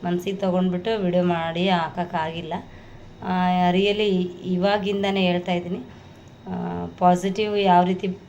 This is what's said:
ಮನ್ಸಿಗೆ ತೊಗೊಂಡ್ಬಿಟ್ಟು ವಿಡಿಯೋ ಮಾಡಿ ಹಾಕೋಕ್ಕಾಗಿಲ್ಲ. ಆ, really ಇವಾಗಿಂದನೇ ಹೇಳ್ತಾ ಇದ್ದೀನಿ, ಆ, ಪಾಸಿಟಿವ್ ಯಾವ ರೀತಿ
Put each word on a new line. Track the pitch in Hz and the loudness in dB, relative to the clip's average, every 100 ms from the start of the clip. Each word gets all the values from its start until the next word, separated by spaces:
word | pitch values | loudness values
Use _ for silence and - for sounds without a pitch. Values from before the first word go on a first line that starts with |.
| 180 | -2
ಮನ್ಸಿಗೆ | 175 185 190 | -4 -4 -4
ತೊಗೊಂಡ್ಬಿಟ್ಟು | 190 180 185 180 180 226 | 0 2 2 0 -2 -2
ವಿಡಿಯೋ | 180 175 | 0 2
ಮಾಡಿ | 180 170 165 165 185 | 2 0 -2 0 0
ಹಾಕೋಕ್ಕಾಗಿಲ್ಲ. | 180 160 - 175 180 160 165 160 170 - - - - - - | 2 0 -4 -4 -2 -4 -6 -8 -8 -10 -18 -20 -20 -20 -14
ಆ, | 190 185 180 180 180 | -4 0 2 4 4
really | 180 202 208 214 185 180 - | 4 2 2 2 2 0 -4
ಇವಾಗಿಂದನೇ | 180 180 196 208 196 202 196 196 | -4 0 2 2 0 -2 0 2
ಹೇಳ್ತಾ | 185 175 175 | 2 2 0
ಇದ್ದೀನಿ, | 175 175 185 - - - - - - - | -4 -2 -8 -10 -18 -20 -20 -20 -20 -10
ಆ, | 185 180 175 175 - | -8 -6 -6 -8 2
ಪಾಸಿಟಿವ್ | 180 180 190 190 214 208 | 4 4 0 -2 0 2
ಯಾವ | 196 175 | 4 6
ರೀತಿ | 180 180 196 180 | 4 0 -4 -6